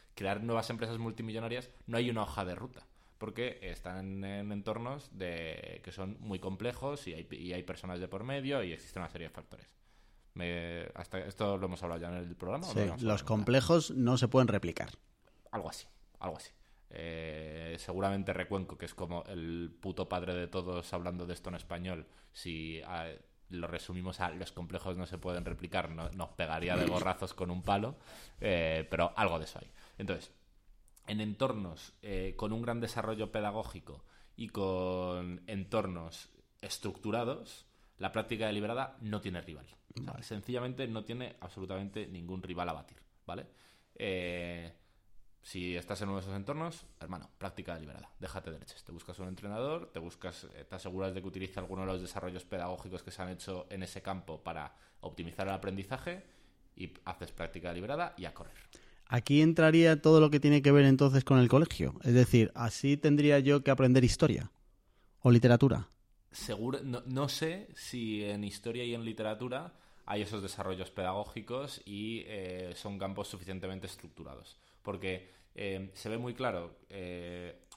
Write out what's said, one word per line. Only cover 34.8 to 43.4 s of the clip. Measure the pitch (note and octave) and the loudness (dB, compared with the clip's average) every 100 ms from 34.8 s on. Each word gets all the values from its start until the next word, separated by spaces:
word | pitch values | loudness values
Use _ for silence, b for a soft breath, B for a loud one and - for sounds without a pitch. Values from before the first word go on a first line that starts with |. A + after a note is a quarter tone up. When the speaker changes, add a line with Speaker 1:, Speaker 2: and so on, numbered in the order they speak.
| F#2 F#2 F2+ F2+ F2+ F2 - | 0 -2 -2 -4 -6 -8 -8
Speaker 1:
entornos | G2+ F#2+ A2+ G2 F2 E2 - - - _ _ | -6 -2 -2 -2 -6 -10 -14 -18 -20 _ _
estructurados, | G2+ - G#2 - G#2+ A2 A#2+ D3+ A3+ - - _ _ - | -10 -8 -8 -6 -2 -2 -2 -6 -10 -20 -20 _ _ -8
la | F#2+ | -4
práctica | A2 G#2+ A2 A2 | -4 -2 -2 0
deliberada | G#2 G#2 A#2+ B2+ - | 0 -2 -2 -4 -6
no | A2 G#2 | -6 -4
tiene | G2+ F2 | -4 -6
rival. | E2 D2 C2 - - - | -8 -14 -18 -20 -14 -10
O | |
sea, | C3+ | -8
Speaker 2:
Vale. | - | -10
Speaker 1:
sencillamente | - G#2 A2 B2 B2+ C3 B2+ | -10 -10 -6 -4 -4 -6 -6
no | A2 | -6
tiene | G#2+ A#2+ B2+ - | -6 -8 -10 -12
absolutamente | F2+ - F#2+ F#2+ G2+ G#2+ G#2 | -14 -12 -8 -6 -6 -8 -10
ningún | F2+ E2+ F#2 | -10 -8 -8
rival | F2 F2 F2 | -6 -4 -4
a | |
batir, | D2+ - - _ _ - | -4 -12 -20 _ _ -12
¿vale? | F2 | -12